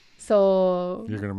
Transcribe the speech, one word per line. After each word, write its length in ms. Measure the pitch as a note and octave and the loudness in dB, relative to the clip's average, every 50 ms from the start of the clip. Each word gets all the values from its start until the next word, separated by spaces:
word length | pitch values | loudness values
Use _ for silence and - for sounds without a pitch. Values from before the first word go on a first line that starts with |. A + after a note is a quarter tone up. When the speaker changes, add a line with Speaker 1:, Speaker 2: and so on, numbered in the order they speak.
| _ _ _ - - - | _ _ _ -14 -4 0
Speaker 1:
So 760 | A3 G#3 G3 G3 F#3+ F#3+ F#3 F#3 F3+ F3+ F3+ F3+ F3+ - A3 A3+ | 2 4 4 4 4 4 2 2 0 -2 -4 -6 -8 -8 -8 -8
Speaker 2:
You're 100 | G#3+ G#2 | -8 -6
gonna 140 | C#3 G2+ G2 | -6 -6 -6